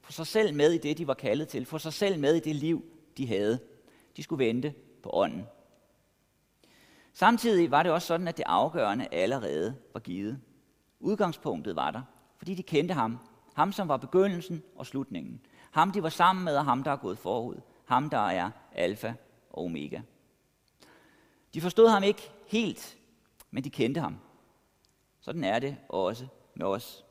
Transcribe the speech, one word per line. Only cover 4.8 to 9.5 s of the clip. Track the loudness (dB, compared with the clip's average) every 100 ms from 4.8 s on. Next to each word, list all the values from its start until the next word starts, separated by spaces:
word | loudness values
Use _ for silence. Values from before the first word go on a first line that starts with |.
| -20 _
på | -4
ånden. | 0 0 -2 -14 -18 _ _ _ _ _ _ _ _ _ _ _ _ _ _ _
Samtidig | 4 4 6 4 4 6
var | 4
det | 4
også | 0 0
sådan, | -2 -2
at | -4
det | 0
afgørende | 2 2 2 0 0 -4
allerede | 0 0 0 -2